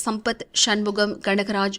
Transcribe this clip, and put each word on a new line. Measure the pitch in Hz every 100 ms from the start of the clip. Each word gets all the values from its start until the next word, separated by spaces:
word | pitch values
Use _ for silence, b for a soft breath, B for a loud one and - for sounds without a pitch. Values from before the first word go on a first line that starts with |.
சம்பத், | - 214 233 226 - -
சண்முகம், | - 208 208 208 208 - -
கனகராஜ், | 196 202 202 202